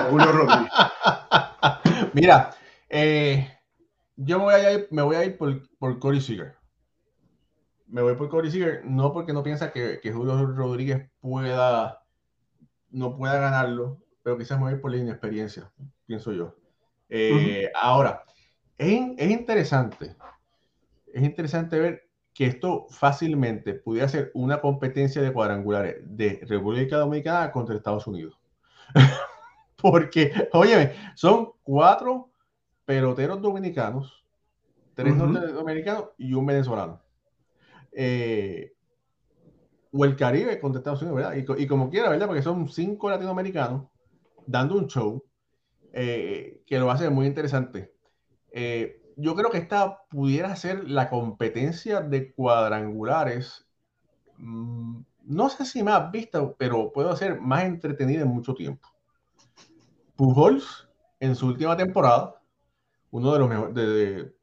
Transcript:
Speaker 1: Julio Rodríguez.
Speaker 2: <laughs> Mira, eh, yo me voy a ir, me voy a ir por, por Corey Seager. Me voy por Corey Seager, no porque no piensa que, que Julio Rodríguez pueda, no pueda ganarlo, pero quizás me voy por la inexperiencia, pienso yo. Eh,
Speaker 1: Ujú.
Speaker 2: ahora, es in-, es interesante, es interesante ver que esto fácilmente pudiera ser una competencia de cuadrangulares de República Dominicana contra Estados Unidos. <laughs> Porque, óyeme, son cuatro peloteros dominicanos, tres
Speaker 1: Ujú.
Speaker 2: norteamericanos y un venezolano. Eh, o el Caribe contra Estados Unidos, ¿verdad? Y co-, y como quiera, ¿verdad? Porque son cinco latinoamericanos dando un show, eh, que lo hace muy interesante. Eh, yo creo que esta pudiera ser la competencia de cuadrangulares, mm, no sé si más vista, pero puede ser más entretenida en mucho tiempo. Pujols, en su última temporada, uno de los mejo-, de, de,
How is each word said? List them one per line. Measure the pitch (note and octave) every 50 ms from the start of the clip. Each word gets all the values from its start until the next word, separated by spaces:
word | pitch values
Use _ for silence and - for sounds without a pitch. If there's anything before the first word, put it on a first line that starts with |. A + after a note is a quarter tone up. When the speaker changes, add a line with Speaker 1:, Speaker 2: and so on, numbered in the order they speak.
| - B2+
Speaker 1:
Julio | C#3+ D3+ D3+ D#3
Rodríguez. | D3+ D#3 C#3+ C3 - A#2+ A2+ -
Speaker 2:
<laughs> | - - - - - - - G#3+ - - - - - - - - - - - D3 - - - E3 E3+ - G3 - -
Mira, | C#3 E3 F#3 D#3+ B2+ - - - - - - - _ _ -
eh, | D3+ D3+ D3+ D#3 D3+ D3+ D3 C#3+ C#3 C#3 C3+ - - _ _ _ _ _ _ _ _ _ _ _ _
yo | - C3+ C#3 F3 F#3+
me | G3+
voy | G3+ G3+
a | G3+ G3 G3+ G3+
ir, | G3+ G3+ -
me | D#3 D3+
voy | C#3+ D3 D#3+
a | E3 F3
ir | F#3+ F#3
por, | - D#3+ C#3 C3+ C3+ - _ _
por | - C#3 C3 B2 B2+
Corey | - C#3 C#3 C#3
Seager. | C3+ - A2 F2+ D#2+ C#2 - _ _ _ _ _ _ _ _ _ _ _ _ _ _ _ _ _ _ _ _ _ _ _ _ _ _
Me | - A#2 B2
voy | A#2+ B2 B2
por | B2+ D3 C#3+
Corey | E3 D#3+ E3 D#3
Seager, | D#3 F#3 F3+ E3 D3 B2 -
no | B2+ C3+ C3+ C3+ D3 D#3+
porque | E3+ E3+ E3 D3
no | C#3+ C#3
piensa | D3 D3+ D3 D#3 -
que, | - B2 A#2+ A2+ - -
que | - A2
Julio | A2 A2+ A#2+ C3 C3 C3+ C3+
Rodríguez | C3+ C3 C3+ C3 B2+ B2 A#2+ C3 C#3 C3+ C3 - - _ _
pueda, | - C3 C3 C3 C3+ B2+ B2+ B2+ B2+ B2+ A#2+ A2+ A2 A2 A2 - _ _ _ _ _ _ _ _ _ _ _ _ _ _ _ _ _ _
no | - C3 B2+ B2 C3
pueda | C3+ C3 C3+ C#3 C#3+
ganarlo, | C#3 C3+ C3+ C3 B2+ A#2+ A#2+ A#2+ A#2+ C3 C#3 - _ _ _ _ -
pero | A#2+ B2
quizás | A#2 A2+ - C#3 C3+
me | C3+ C3
voy | C#3 C3+
por | C#3 C3+
la | B2
inexperiencia, | B2+ B2 A#2 G#2+ - - G#2+ G#2+ G#2+ A2 G#2 - F2+ - - _ - C#3 - _ _ _
pienso | - A2+ G#2+ - A#2
yo. | G#2 F2+ E2+ E2+ - _ _ _ _ _ _ _ _ _ _ -
Eh, | A2+ A2+ A2 A2 D3 D3 D3 - - G2 G2 -
Speaker 1:
Ujú. | - D#2
Speaker 2:
ahora, | G#2+ B2 B2+ C#3 C#3 - - - - _ _ _ _ _ _ _ _ _ _
es | - C3+ F3
in-, | G#3+ B3 B3+ B3+ B3+ -
es | D3 F3+
interesante, | A3 A#3 A#3 - A3 G3+ D3+ - C#3+ C3 B2 A2 - - - - - - - - - _ _ _ _ _ _ _ _ _ _ _ _ _ _ - -
es | B2+ C3+
interesante | D3 D3 - E3 C#3+ E3+ E3 E3 E3 E3 D#3
ver | D#3+ E3 A#2 - _ _ _ _ _ _ -
que | - C3+
esto | B2 B2+ - - F3+ E3+ - - -
fácilmente | - - C#3+ C#3+ C#3 - E3 D#3 D3+ C#3+ B2+ A#2 A2 G#2 - G#2 G2
pudiera | - - A2+ A2+ A#2 C3+
ser | C3+ C#3 D#3 C#3 - -
una | B2+ B2+ C3 D3 D3
competencia | - C#3+ C#3 C3+ C3+ B2+ C3 C#3 C#3 C#3 C#3 D3
de | C#3 C3
cuadrangulares | B2+ A#2+ G#2+ G2+ G2+ G2+ G2 G#2 G#2 G2+ G2+ F2 - - -
de | - G#2 G#2+ G#2+ G2+ G2 - -
República | B2 G#2+ G2+ G2 G#2 A#2 B2+ C3+ C3+ D3+
Dominicana | D3+ D3 C#3+ D3+ D3+ C#3 D#3+ E3+ F3 E3 D3+
contra | - B2+ A2+ G2+ A2
Estados | G#2 - G#2+ G#2 G#2 -
Unidos. | - - - D#2+ D#2 - _ _ _ _ _ _ _ _ _ - - -
<laughs> | D3 C3 - - - - - - - - - _ _ _ _ _ -
Porque, | - F#3+ E3 E3+ D#3 - - E3 D3+ C#3+ - G#3+ - - -
óyeme, | E3 F#3+ A3+ A#3 F#3 D3 C3+ - - - - -
son | - - F3 G#3+ A#3 A3+ - - _
cuatro | _ C#3 C#3 C#3+ D#3+ F#3 G#3+ - B3+ B3 B3+ B3+ B3+ _ _ _ _ _ _ _ _ _ _ _ _
peloteros | - C3+ C3+ C3 B2+ B2 C3 C3+ D#3 F#3+ G3
dominicanos, | G3+ G#3 F#3+ F#3+ F#3+ F3+ E3+ C3+ A#2 G#2 A#2 C3+ C#3 C3+ _ _ _ _ _ _ _ _ _ _ _ _ _ _ _ _ _
tres | - C3 D3 D3+
Speaker 1:
Ujú. | D3 E3
Speaker 2:
norteamericanos | C#3+ F3 F3+ F3 D#3+ C#3 D3+ D#3+ D#3+ D#3 D#3+ D#3+ G3+ G#3+ A3 G#3 - -
y | - B2 C3 C3
un | C3 C3+
venezolano. | C#3+ C#3 C#3 C3 B2+ A#2 G#2 F#2 E2 E2+ - _ _ _ _ _ _ _ _ _ _ _ _ _ _ _ - - _
Eh, | - C3 C3 B2+ B2 B2 A#2+ A2+ A2+ G#2 G2 G2 F2 E2+ E2 - _ _ _ _ _ _ _ _ _ _ _ _ _ _ _ _ _ _ _ _ _ _ _ _
o | - C#3 C#3+
el | C#3+ C3+
Caribe | C3+ C#3 B2 B2+ D#3+ A3+ B3 G#3 -
contra | C#3+ C#3 B2+ B2+
Estados | B2 D3 C#3+ C#3 D#3
Unidos, | F3 D3+
¿verdad? | B2+ C#3+ F#2 -
Y | C#3 B2+
co-, | - C3+
y | C#3 D3
como | C#3 D3 C3+ C3 C3
quiera, | F3 G3+ A#3+ G3+
¿verdad? | D3+ D3+ G#3
Porque | G3+ F3+ C#3+
son | C3+ E3+ F3 F3+ D#3+
cinco | C#3 - - E3+ G3+ G#3 G#3 - G3+
latinoamericanos | G3 F#3 F#3 F#3+ F#3 F#3 F#3 F#3+ F#3+ D#3 C3 A#2 B2+ C#3 C3+ - _ _ _ _ _ _ _ _ _ _ -
dando | - A#2+ B2 C3 D3+ F#3+
un | G3+ E3
show, | - - B2+ A2 G#2 A2+ C#3 - _ _ _ _ _ _ _ _ _ _ _ _ _
eh, | - B2+ B2 A#2+ A#2+ A2+ F2 F#2 G2+ - - - - - _
que | - C#3 B2+
lo | B2+ B2
hace | B2 C#3+ E3+ D3+
muy | C#3 C3 C3+
interesante. | C#3 C#3 D#3 D3+ C3+ C3+ C3 B2+ - - F#2+ F2+ - _ _ _ _ _ _ _ _ _ _ _ _
Eh, | - A#2+ A#2+ A#2+ A#2+ A#2 A2+ - - - _ _ -
yo | C#3 D3 D#3+ E3
creo | G3 G#3+ A#3
que | G#3 E3+
esta | E3+ - G#3 G3+ G3 F#3+ F#3+ - _ _
pudiera | - C#3+ C#3 C3+ C3+ D3 F3+ G3 F#3+
ser | - - F3+ G3 G3 G3 -
la | C#3 C3+ -
competencia | - B2 A#2+ A#2 A2+ G2+ - A#2 A2 - A#2 C3 D#3 E3+ E3+ - A3+ G#3 G3
de | D#3 D3 C#3 C3+ C3+ - _
cuadrangulares, | - B2+ A#2+ A#2+ A#2 A2 G#2+ G#2+ G#2+ G#2+ G#2+ G#2+ A2 G#2+ A#2 C#3+ D#3+ D3+ B2+ A#2+ B2 C3 - - - _ _ _ _ _ _ _ _ _ _ _ _ _ _ _
mm, | - - A2+ A2+ A2+ A#2 A#2 A#2 A#2 A#2 A#2 A#2 A#2 - _ _ _ _
no | C3 C#3+ F3 A#3+ C#4
sé | - - C4+
si | B3+ - B3+ G3+
más | G#3 G#3+ F3+ D3+ E3
vista, | G3 A3+ A3+ - - D#3+ C#3 C3 -
pero | - C3 B2+ B2 A2+ G#2+ -
puede | - C#3 D3 F3 E3+
ser | - G3 F#3+ D#3+ -
más | A#2 B2+ C3 E3 F#3
entretenida | F#3 F3 E3+ - D3 C#3 C#3+ C3+ C3 C#3+ D#3+ D3
en | C3
mucho | B2 A#2+ A#2+ - -
tiempo. | - D#2+ - C#3 - _ _ _ _ _ _ _ _ _ _ _ _ _ _ _ _ _ _ _ _ _ _ _ _ _ _ _
Pujols, | - C3+ C3 B2+ C#3 D#3 G#3 C4+ C#4 - - - - - _ _ _ _ _ _ -
en | C3 C3 B2+
su | B2 C3
última | B2+ B2 B2 D#3 E3 E3+
temporada, | F3 F#3 F#3 - G3+ D3 B2 A#2+ - - - - _ _ _ _ _ _ _ _ _ _ _ _ _ _ _
uno | - A#2 B2 C3+ D3+
de | D3
los | C3
mejo-, | A2+ A2+ G#2+ A2
de, | - A2+ B2 A2+
de, | G#2+ G#2+ G#2+ G#2 G2 G2 F#2 - - _ _